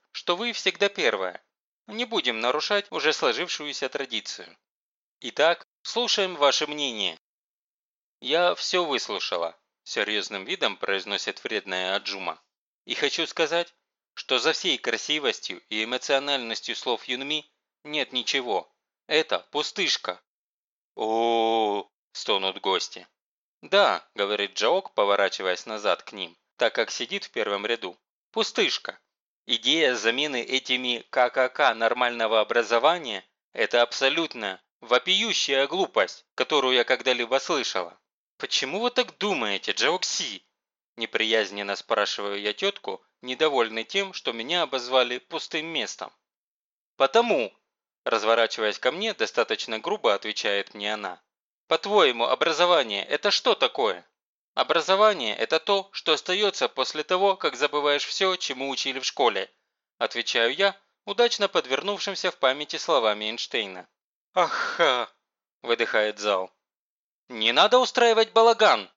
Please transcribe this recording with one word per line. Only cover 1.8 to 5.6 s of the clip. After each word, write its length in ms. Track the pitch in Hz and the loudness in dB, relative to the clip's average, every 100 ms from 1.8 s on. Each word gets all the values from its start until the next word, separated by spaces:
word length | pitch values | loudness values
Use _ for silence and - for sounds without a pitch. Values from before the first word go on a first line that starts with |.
| - | -12
Не 180 | 214 240 | -8 -4
будем 340 | 220 123 113 | -2 -2 0
нарушать 460 | 117 147 - 202 202 | 0 0 0 -2 -2
уже 220 | 160 147 | -2 -2
сложившуюся 760 | 147 143 117 175 - 147 135 135 | 2 0 0 -4 -6 -8 -6 -6
традицию. 640 | 139 131 110 - - 98 - _ _ _ _ _ _ | -6 -6 -8 -10 -14 -16 -20 _ _ _ _ _ _
Итак, 440 | 123 - 156 170 | -6 2 2 2